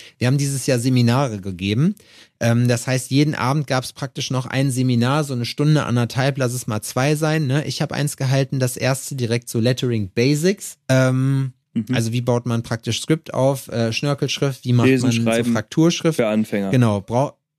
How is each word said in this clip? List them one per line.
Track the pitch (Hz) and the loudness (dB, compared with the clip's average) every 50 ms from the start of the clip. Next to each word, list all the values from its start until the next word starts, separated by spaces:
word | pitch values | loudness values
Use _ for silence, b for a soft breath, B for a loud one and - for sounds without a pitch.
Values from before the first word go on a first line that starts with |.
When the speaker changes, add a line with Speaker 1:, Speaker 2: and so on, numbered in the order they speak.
| B B B | B B B
Speaker 1:
wir | B 117 | B 0
haben | 127 139 | 2 2
dieses | 139 143 139 139 131 - | 2 0 -2 -4 -2 0
Jahr | 147 131 117 | 0 0 2
Seminare | 113 131 127 123 120 117 120 135 143 120 107 98 | 2 2 4 4 4 4 4 2 0 0 -4 -6
gegeben. | 92 98 92 87 95 98 104 123 156 202 202 b b b b b b b b - | -8 -8 -8 -4 -2 0 2 2 2 0 0 b b b b b b b b -2
Ähm, | - 117 117 120 123 | 0 2 4 4 4
das | 123 120 110 - | 2 2 0 0
heißt, | 131 131 131 - - | -2 -2 -2 -2 0
jeden | 127 139 151 156 - | 2 2 2 2 0
Abend | - 113 127 139 156 135 | -2 0 0 0 -2 -2
gab's | - 135 131 127 - - | -2 -2 -4 -4 -6 -10
praktisch | - 143 135 - 147 131 - | -10 -10 -10 -8 -8 -6 -4
noch | 135 127 127 | -4 -4 -4
ein | - - 131 139 139 | -2 -2 -2 0 0
Seminar, | 123 127 127 127 123 117 120 127 143 156 147 | 0 0 0 2 2 2 2 2 2 0 -2
so | 139 131 | -2 -4
eine | 120 117 | -6 -6
Stunde, | - - - 147 151 156 143 - | -6 -2 0 2 4 4 2 2
anderthalb, | - 120 123 117 113 - 131 131 143 135 | 0 0 0 0 0 0 -2 0 0 0
lass | 135 131 120 123 | 0 -2 -2 -2
es | 123 - | -4 -6
mal | 120 107 107 | -4 -6 -6
zwei | - - - 123 131 147 156 | -6 -4 -2 0 0 0 0
sein, | 151 160 156 156 160 151 | 0 0 0 0 0 0
ne? | 127 131 156 - | 0 0 -2 -2
Ich | - - - | -4 -4 -4
hab | 156 - - | -4 -4 -4
eins | 127 147 151 - | -4 -4 -4 -4
gehalten, | - 139 127 139 135 135 - 143 131 | -4 -2 0 0 0 0 0 -2 -2
das | 127 123 - | -2 -2 -2
erste | - 120 127 135 - - - 143 | -2 -2 -2 -2 -2 -6 -10 -6
direkt | 127 120 107 117 123 - - | -4 -2 -2 -2 -2 -4 -4
so | - 117 | -2 0
Lettering | 110 123 127 - 135 123 117 107 101 92 - | 0 0 0 0 -2 -2 -2 -2 -4 -4 -2
Basics. | 117 120 139 147 147 165 185 208 - - - - _ _ - | 0 2 2 2 2 2 0 0 -2 -6 -16 -16 _ _ 2
Ähm, | 131 131 131 131 131 131 131 135 139 135 135 131 - _ _ _ - | 2 4 4 4 2 2 0 0 0 0 -2 -4 -8 _ _ _ -6
Speaker 2:
Mhm. | 117 107 - 127 | -4 -4 -2 -2
Speaker 1:
also | 113 113 113 | -2 -2 -2
wie | 113 123 | -2 -2
baut | 120 127 120 120 - | 0 0 0 0 0
man | 123 117 117 113 | -2 -2 -2 -2
praktisch | - 117 - - 117 110 - | -4 -6 -6 -4 -6 -6 -4
Skript | - - 160 160 - - - | -2 -2 -2 -2 -2 -6 -2
auf, | 123 131 135 139 131 - - | 0 2 2 0 -2 -6 -6
äh, | - 117 113 113 113 | -4 -2 -2 -2 -2
Schnörkelschrift, | - 151 143 139 - 147 131 - - 147 139 131 - - | -2 -2 -2 -2 -2 -2 -4 -2 -2 -2 -2 -4 -4 -2
wie | 127 123 | 2 2
macht | 120 120 | 4 4
Speaker 2:
Lesen, | 131 135 127 123 | 4 4 4 2
Speaker 1:
man | 127 117 | 2 0
so | 117 | 2
Speaker 2:
schreiben | 117 113 113 117 117 120 117 | 2 2 0 0 2 0 0
Speaker 1:
Frakturschrift? | 110 - - - 156 160 170 170 - - 165 156 | -2 -2 -2 2 2 2 2 2 0 -2 -2 0
Speaker 2:
für | - 117 | 0 0
Anfänger. | 107 107 107 107 - 113 101 98 95 | 0 2 0 0 0 -2 -2 0 2
Speaker 1:
Genau, | 135 127 120 110 104 101 | 4 4 4 4 2 0
brau-, | 95 - 113 127 143 - - _ _ _ _ | -2 -2 0 0 0 -2 -4 _ _ _ _